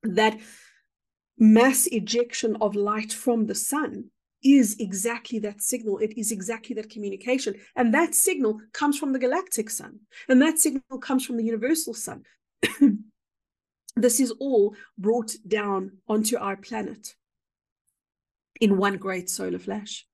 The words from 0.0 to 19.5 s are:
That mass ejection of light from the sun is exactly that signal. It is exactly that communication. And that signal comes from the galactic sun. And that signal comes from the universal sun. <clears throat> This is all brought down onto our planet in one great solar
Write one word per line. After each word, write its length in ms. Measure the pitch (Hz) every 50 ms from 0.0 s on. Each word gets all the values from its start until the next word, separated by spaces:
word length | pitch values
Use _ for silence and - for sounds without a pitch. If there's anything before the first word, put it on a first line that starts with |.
| -
That 360 | 226 175 208 214 220 214 220 - - - - - _ _ _ _ _ _ _ _ _ _ _ _ _ _
mass 500 | - 226 214 214 220 240 269 262 - -
ejection 680 | - 247 220 185 214 226 233 240 240 - - - 220 208 214
of 140 | 220 208 202
light 360 | 202 202 208 214 214 214 214 -
from 320 | - - 262 233 226 214
the 80 | 214 196
sun 560 | - - - 277 294 302 - - 196 - - _ _ _ _ _ _ -
is 320 | 262 285 277 240 202 214 -
exactly 580 | 233 185 190 190 196 233 233 233 _ - 247 220
that 220 | 214 208 202 -
signal. 360 | - - 254 247 226 214 196 -
It 140 | 214 214 214
is 140 | 240 214 208
exactly 420 | 226 190 185 190 226 220 - - 233
that 140 | 214 214 214
communication. 680 | - 220 208 202 196 190 - 247 254 269 - 220 196 - - - _
And 180 | - 247 233 220
that 220 | 294 339 330 -
signal 440 | - - 381 370 277 262 214 220 214 - _
comes 260 | - - 294 294 285
from 160 | - 311 277 262
the 60 | 262
galactic 500 | 254 240 247 349 381 - - - 220 220
sun. 300 | - - - - - - _ _ _ - -
And 140 | - 262 254
that 180 | 285 320 320 320
signal 380 | - 320 254 269 - _ 269 262
comes 260 | - - 269 262 -
from 120 | - 247
the 60 | 226 220
universal 500 | 226 226 214 214 262 320 311 - - 220
sun. 300 | - - - - - - _ _ _ _ _ _ _ - - - -
<clears throat> 260 | 285 269 202 208 - - _ _ _ _ _ _ _ _ _ _ _ _ _ _ _ - -
This 240 | - 214 247 226 -
is 100 | 269 226 226 -
all 360 | 262 277 262 214 202 214 208 - - _ _
brought 360 | - 185 208 226 240 226 - - - _
down 520 | 180 208 208 208 202 196 190 190 196 - _ _
onto 300 | - 214 214 214 220 240
our 180 | - 202 196 196
planet 600 | 196 196 - 240 214 208 185 - - _ - - _ _ _ _ _ _ _ _ _ _ _ _ _ _ _ _ _ _ _ _ _ _ _ _ _ _ _ _ -
in 160 | 226 208 196
one 180 | 185 202 202 196
great 320 | 190 196 190 185 180 180 -
solar 300 | - - 190 185